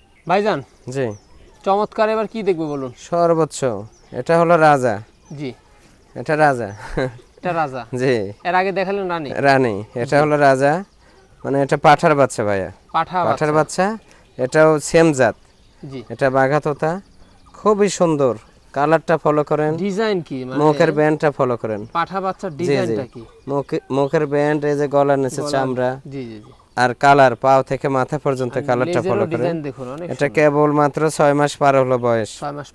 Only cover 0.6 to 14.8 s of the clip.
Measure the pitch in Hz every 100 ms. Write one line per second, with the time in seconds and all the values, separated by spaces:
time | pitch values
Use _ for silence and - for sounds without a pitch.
0.6 | 123 _ - 131 120 - _ - - _
1.6 | - 196 208 - 220 220 208 226 196 165
2.6 | 156 143 131 - - 175 170 165 156 -
3.6 | 131 101 107 _ _ 120 127 165 170 170
4.6 | 156 143 123 104 110 _ _ 143 139 110
5.6 | _ _ _ _ _ 131 120 156 151 127
6.6 | 104 104 - - 131 117 _ _ 185 165
7.6 | 151 127 117 127 127 120 98 104 180 180
8.6 | 190 185 185 202 185 170 143 - 139 135
9.6 | 127 98 107 123 120 143 151 151 143 131
10.6 | 139 165 196 _ _ _ _ _ 127 139
11.6 | 135 151 165 143 175 147 131 - 104 98
12.6 | 87 - _ 165 160 180 170 - 151 151
13.6 | 147 - 190 220 - _ _ - 127 156
14.6 | 156 151